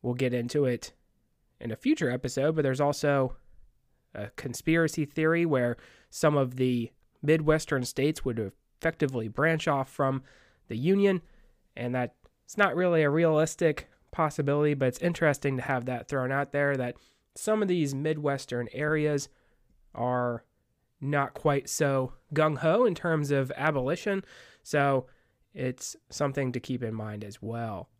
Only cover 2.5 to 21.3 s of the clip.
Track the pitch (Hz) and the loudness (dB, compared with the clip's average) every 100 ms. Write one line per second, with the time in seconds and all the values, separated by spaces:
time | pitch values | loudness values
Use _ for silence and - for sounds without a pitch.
2.5 | 160 139 131 143 143 147 139 131 - - | 2 0 2 0 2 2 2 0 -4 -18
3.5 | - - _ _ _ _ - 104 - 135 | -20 -20 _ _ _ _ -12 -12 -10 -10
4.5 | 117 - 165 160 - 143 - 156 170 170 | -6 0 2 2 0 -4 0 2 2 2
5.5 | 135 123 117 - - _ - 156 147 131 | 2 0 -2 -12 -20 _ 0 2 4 0
6.5 | 127 131 123 113 _ _ _ 143 160 156 | 2 2 2 -4 _ _ _ 2 2 4
7.5 | 156 - 139 123 - 143 156 135 113 101 | 2 2 -2 -2 0 0 0 -4 -2 -4
8.5 | - _ _ 165 - 143 131 110 113 156 | -8 _ _ -4 0 -2 -2 -4 0 2
9.5 | 160 165 143 131 - 135 135 - - _ | 2 0 0 -2 -2 0 0 -6 -20 _
10.5 | _ _ 110 147 196 202 185 - - _ | _ _ -2 2 4 4 2 -4 -20 _
11.5 | _ _ - 123 127 123 _ - _ _ | _ _ -8 -4 -2 -4 _ -20 _ _
12.5 | - 202 156 180 170 147 156 165 156 156 | 0 2 2 2 4 4 4 4 4 2
13.5 | - 170 147 - _ _ - 156 - 143 | 2 0 0 -8 _ _ -2 -2 0 0
14.5 | 147 151 143 131 123 175 165 160 139 143 | 2 2 2 0 0 -2 2 2 2 -2
15.5 | 131 - 131 123 123 - 139 127 135 143 | -2 -2 -4 -4 -8 -4 -4 -2 -2 -2
16.5 | 143 143 139 123 - _ _ _ - - | 0 0 0 -4 -8 _ _ _ -10 -2
17.5 | 214 196 180 147 135 156 151 147 139 - | 0 2 2 0 0 -2 0 0 -2 -4
18.5 | 120 117 113 151 156 151 143 135 _ _ | -6 -6 -4 0 2 2 0 -4 _ _
19.5 | _ _ _ _ - 120 123 123 117 _ | _ _ _ _ -4 -2 0 0 -4 _
20.5 | _ _ _ _ _ 139 147 139 | _ _ _ _ _ -2 -2 -2